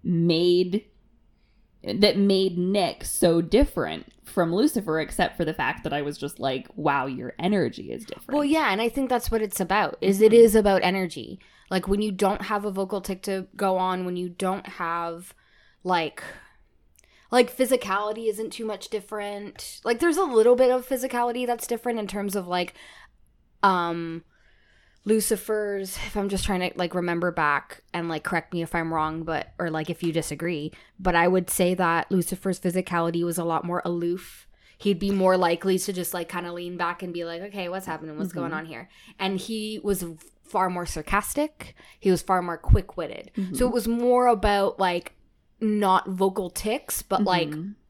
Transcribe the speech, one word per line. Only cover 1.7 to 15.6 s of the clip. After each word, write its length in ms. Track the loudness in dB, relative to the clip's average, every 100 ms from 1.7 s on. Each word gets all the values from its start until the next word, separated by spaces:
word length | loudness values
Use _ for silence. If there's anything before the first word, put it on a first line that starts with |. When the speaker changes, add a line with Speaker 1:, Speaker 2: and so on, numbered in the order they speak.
| _
Speaker 1:
that 340 | -6 2 4 4
made 400 | 4 4 2 0
Nick 460 | 0 2 0 -4
so 360 | -8 2 4 4
different 640 | 4 4 4 0 -4 -6 -12 _
from 280 | -6 -2 0
Lucifer, 440 | 4 2 2 -2 -2
except 360 | -2 0 -2 0
for 80 |
the 100 | -4
fact 300 | -2 -4 -2
that 80 | -4
I 100 | -4
was 160 | -4 -6
just 220 | -10 -4
like, 260 | -4 -4 -8
"Wow, 320 | -4 0 0 -2
your 280 | -6 -10 -4
energy 540 | 0 2 0 -2 -10
is 120 | -12
different." 280 | -12 -16 -4
Speaker 2:
Well, 100 | 0
yeah, 260 | 2 2 2
and 80 | 0
I 60 | 0
think 200 | -2 0
that's 220 | 0 0
what 120 | -2
it's 180 | -2 -4
about, 360 | 0 2 0 0
is 160 | 0 6
Speaker 1:
Mm-hmm. 80 |
Speaker 2:
it 80 | 8
is 220 | 10 10 8
about 260 | 6 4
energy. 560 | 4 0 -2 -6 -12 -14 -18 _ _
Like, 160 | -4 0
when 140 | 0
you 80 | 0
don't 300 | 2 0 0
have 220 | -2 -2
a 60 | -2
vocal 300 | -4 -4 -4
tick 220 | -6 -8
to 240 | -4 -4 -6 -2
go 200 | 0 2
on, 260 | 0 -2
when 120 | -4 -4
you 120 | -6
don't 380 | -4 -2 -2 -6
have, 680 | -8 -4 -4 -4 -8 -14 -20 _ _